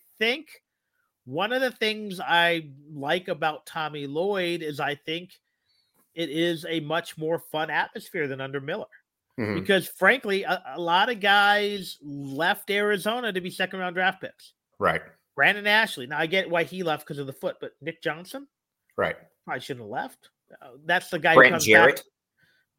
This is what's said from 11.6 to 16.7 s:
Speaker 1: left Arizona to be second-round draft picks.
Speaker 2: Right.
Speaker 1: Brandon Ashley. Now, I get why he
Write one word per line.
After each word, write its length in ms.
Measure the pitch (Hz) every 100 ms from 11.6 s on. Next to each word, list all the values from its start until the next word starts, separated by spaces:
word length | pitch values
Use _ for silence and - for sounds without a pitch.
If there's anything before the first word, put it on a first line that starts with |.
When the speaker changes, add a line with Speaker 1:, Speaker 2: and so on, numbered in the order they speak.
| 208 202 175 -
Speaker 1:
left 680 | 147 143 139 135 170 202 -
Arizona 600 | 202 208 202 208 240 240
to 80 | 185
be 100 | 180
second-round 440 | - 185 185 180
draft 260 | 180 185 190
picks. 320 | - - - _ _ -
Speaker 2:
Right. 220 | 95 82 - - _
Speaker 1:
Brandon 320 | - 143 208 208
Ashley. 400 | 214 220 - 123
Now, 120 | 151
I 80 | 165
get 240 | 190 175
why 140 | 170
he 180 | 165